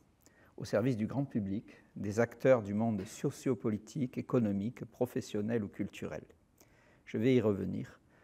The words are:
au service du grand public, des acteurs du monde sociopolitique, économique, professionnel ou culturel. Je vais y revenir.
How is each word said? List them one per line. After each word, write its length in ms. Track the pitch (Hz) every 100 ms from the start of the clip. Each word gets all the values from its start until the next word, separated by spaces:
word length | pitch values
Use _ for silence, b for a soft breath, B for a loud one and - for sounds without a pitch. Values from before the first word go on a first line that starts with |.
| - _ _ b b b
au 80 | -
service 320 | 110 123 113
du 80 | 107
grand 180 | 139
public, 600 | 139 123 98 98 - - - -
des 240 | 101 104
acteurs 440 | 117 - 131 127
du 100 | 101
monde 320 | 101 117 107 101
sociopolitique, 1120 | - 147 - 139 120 117 104 - 160 135 -
économique, 640 | 120 127 110 98 104 - 120
professionnel 800 | - 123 123 - 107 107 117
ou 40 | 101
culturel. 560 | - 101 - 82 78 - - _ _ b b b b b
Je 120 | 113
vais 180 | 117 127
y 60 |
revenir. 580 | 107 98 92 95 127 - _ b